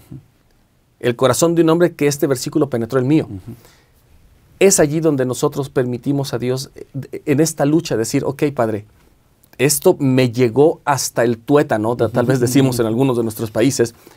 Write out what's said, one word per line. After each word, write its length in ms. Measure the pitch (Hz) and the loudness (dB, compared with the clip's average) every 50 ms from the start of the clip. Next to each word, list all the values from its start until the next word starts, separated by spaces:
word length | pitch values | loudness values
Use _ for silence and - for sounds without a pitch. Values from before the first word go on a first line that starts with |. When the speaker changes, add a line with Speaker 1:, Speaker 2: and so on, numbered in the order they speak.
| - - - - - _ _ _ _ _ _ _ _ _ _ _ _ _ _ _ | -20 -20 -20 -20 -20 _ _ _ _ _ _ _ _ _ _ _ _ _ _ _
Speaker 1:
el 160 | - 123 120 | -4 -4 -2
corazón 400 | - 131 127 123 - 170 165 170 | 0 0 0 2 2 0 0 2
de 60 | 165 | 2
un 80 | 165 160 | 2 2
hombre 240 | 160 170 175 165 170 | 4 2 2 0 0
que 140 | - 147 | 0 -2
este 200 | 143 139 143 175 | -2 0 0 -2
versículo 420 | 143 135 127 - 147 - 160 147 135 | -2 -2 -2 -4 -4 -2 -2 -2 -2
penetró 300 | - 117 113 113 135 131 | -2 -4 -4 -2 -2 -2
el 60 | 123 | 0
mío". 200 | 131 156 156 - | 2 2 0 0
Speaker 2:
Ujú. 300 | - 101 90 - 113 117 - - - _ _ _ _ _ _ _ _ _ _ _ _ _ _ _ _ _ - | -2 -8 -14 -14 -16 -20 -20 -20 -20 _ _ _ _ _ _ _ _ _ _ _ _ _ _ _ _ _ 2
Speaker 1:
Es 200 | 180 196 - - | 2 4 4 4
allí 200 | 160 139 147 165 | 2 2 0 0
donde 260 | 156 160 147 131 127 | 0 0 0 0 -2
nosotros 440 | 127 123 - - 143 147 139 131 135 | -2 -2 -2 -4 -4 -2 -4 -8 -6
permitimos 640 | - 143 127 123 123 117 - 139 143 139 135 139 - | -4 -4 -2 -2 -4 -6 -4 -2 -2 -2 -2 -4 -6
a 60 | 117 | -6
Dios, 320 | 123 123 127 131 139 - - | -4 -4 -4 -4 -6 -10 -16
eh, 460 | - - _ - 135 - - - - - | -20 -18 _ -12 -12 -12 -12 -12 -8 -4
en 140 | 156 147 135 | -2 0 2
esta 260 | 160 - - - 143 | 0 0 0 -2 0
lucha, 300 | 143 151 170 170 - 139 | 2 2 0 0 0 -2
decir, 280 | 107 113 - - 139 - | -2 -2 -2 -2 -2 -2
"Ok, 180 | - 139 - 151 147 143 | -4 -4 -2 -4 -2 -2
Padre, 320 | - 117 110 107 104 107 _ _ _ _ _ _ _ _ _ _ _ _ _ _ - | -2 -2 -2 -2 -6 -8 _ _ _ _ _ _ _ _ _ _ _ _ _ _ 0
esto 360 | 123 151 - - - 185 - - | 0 0 0 2 2 2 2 2
me 320 | 143 131 127 131 127 120 | 2 2 2 2 2 2
llegó 500 | 110 123 127 117 110 131 147 165 - - - | 2 0 0 2 4 4 4 4 2 0 -2
hasta 400 | 147 143 135 - - - 131 117 | -2 -2 -2 -2 -4 -2 0 0
el 140 | 120 120 | 0 0
tuétano", 580 | 113 - - 143 147 147 147 120 107 104 113 123 | -2 -2 2 2 2 2 2 -2 -2 0 -2 -2
ta-, 140 | 127 139 135 | -2 -2 -2
tal 160 | - 131 117 | 0 -2 0
vez 140 | 120 131 131 | 0 0 0
decimos 400 | 120 123 127 139 135 131 123 123 | 0 2 2 2 2 2 2 0
en 80 | 117 | -2
algunos 280 | 110 110 117 135 135 123 | 0 0 0 0 0 0
de 60 | 120 117 | 0 -2
nuestros 280 | 110 107 - 117 107 | -4 -4 -6 -8 -6
países, 420 | - 113 120 139 135 - 117 113 - _ - - - | -2 0 0 0 2 0 -2 -2 -4 _ -20 -20 -18